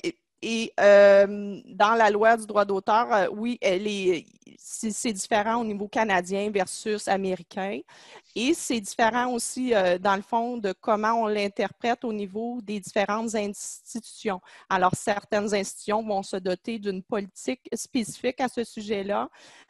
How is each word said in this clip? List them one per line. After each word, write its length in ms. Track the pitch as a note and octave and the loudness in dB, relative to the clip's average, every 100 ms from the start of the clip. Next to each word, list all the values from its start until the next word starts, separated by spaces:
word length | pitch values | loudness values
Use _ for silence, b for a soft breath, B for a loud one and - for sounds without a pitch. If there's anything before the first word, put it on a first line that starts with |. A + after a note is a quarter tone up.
et, 160 | F3 - _ _ | -6 -8 _ _
et, 280 | A3 A3+ A3+ - | -6 -4 -4 4
euh, 800 | G3+ G3+ G3+ G3 G3 G#3 G3+ F#3+ - | 8 10 10 10 6 2 -8 -10 -10
dans 280 | F#3+ G#3 | 2 4
la 160 | A#3 G#3+ | 6 4
loi 260 | G#3 A3 A#3 | 6 4 4
du 100 | G#3+ | 2
droit 180 | G#3 | 0
d'auteur, 480 | G3+ G3 G#3 G#3+ A#3+ | 0 0 2 2 2
euh, 160 | G#3+ F3+ | 2 0
oui, 280 | G#3 A#3 B3 | -2 -6 -2
elle 260 | - F#3 G#3 | 0 0 -2
est, 400 | G3+ F#3 E3+ - _ - - | -2 0 0 -4 _ -20 -20
c'est, 320 | - - A3+ | -16 -8 -8
c'est 220 | G3+ B3+ | -4 -4
différent 480 | G3 - A3 G#3 A#3 | -4 -2 0 0 -2
au 40 | |
niveau 220 | A3 G3+ G#3 | -4 -6 -4
canadien 640 | B3+ G#3+ F#3 F3+ G3 G#3 | -2 0 0 0 -4 -2
versus 560 | G3+ F#3 - A3 G#3 - | -2 -4 -6 -6 -4 -2
américain. 720 | G3 F#3+ F3+ F3 - F#3+ A#3 - B B B _ | -2 -2 -6 -8 -8 -8 -8 -12 B B B _
Et 180 | - B3 | -2 0
c'est 280 | E4+ - A#3+ | 0 -2 -4
différent 520 | G3 - A3+ A#3+ B3 | -4 0 0 2 -2
aussi, 400 | A#3+ - - B3+ | -2 -6 -6 0
euh, 260 | A3 F3+ F3+ | 2 2 2
dans 180 | G3 G3 | 2 0
le 60 | |
fond, 340 | - A#3 A#3 B3 | -2 -4 -4 -4
de 160 | G3+ | -6
comment 400 | F#3 - G#3+ G#3+ | -4 -2 0 2
on 140 | A#3 A3 | 0 0
l'interprète 760 | G#3 G3+ - G3 - A#3 A#3+ | 0 -2 -2 -6 -4 -2 -2
au 80 | B3 | -4
niveau 480 | G#3+ G3+ G3 A#3 B3 | -6 -6 -6 -6 -8
des 200 | G3 G#3+ | -8 -8
différentes 560 | F#3 A3 G3 G#3+ A3+ A3 | -4 -2 0 -2 -2 -4
institutions. 1040 | G3+ G3+ - - - A#3 - - A3 F#3 B B - | -4 -6 -12 -14 -14 -14 -12 -8 -6 -6 B B -4
Alors, 280 | F#3+ F3+ - | 2 2 2
certaines 580 | - G3+ - G#3 G#3 | -2 -4 -2 -2 0
institutions 480 | G3+ F#3+ - - G#3 | -2 -4 -6 -4 -4
vont 220 | A3 G3 | -2 -4
se 120 | G3+ G3 | -4 -6
doter 440 | F#3 F3+ - A3+ | -4 -4 -6 -6
d'une 240 | G3+ F#3+ | -6 -6
politique 640 | - A3 G3 - - B3+ - | -4 -6 -6 -8 -8 -8 -8
spécifique 680 | A3+ - C4 G#3+ - - - | -10 -4 -4 -4 -6 -6 -2
à 80 | B3+ | -4
ce 160 | - | -4
sujet-là. 640 | A3+ - G#3 G3+ G3 G#3 B3+ B B B B | -8 -10 -6 -4 -2 -4 -4 B B B B